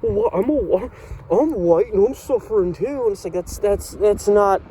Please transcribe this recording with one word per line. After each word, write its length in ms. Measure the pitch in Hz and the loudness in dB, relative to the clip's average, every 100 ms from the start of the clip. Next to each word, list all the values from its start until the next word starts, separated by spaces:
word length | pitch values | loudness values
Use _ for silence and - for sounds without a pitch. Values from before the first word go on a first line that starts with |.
Wha-, 280 | 233 202 480 | -2 0 0
I'm 160 | 175 240 | 0 0
a 380 | 294 196 185 240 | 0 0 -2 -2
wh-, 440 | - - - - | -14 -16 -16 -2
I'm 220 | 180 311 | 0 2
white 400 | 254 170 170 208 | 0 2 4 2
and 140 | 214 208 | 2 2
I'm 60 | |
suffering 600 | 269 - 254 - 220 180 | 0 -4 -4 0 0 0
too? 300 | 170 226 285 | -2 -6 -2
And 80 | 240 | -2
it's 120 | 202 | -2
like, 100 | 185 | -6
that's, 240 | 170 175 - | -8 -8 -4
that's, 340 | 202 196 - | -2 -2 -4
that's 360 | - 208 208 - | -2 0 2 2
not 340 | 208 202 190 - | 4 4 2 -2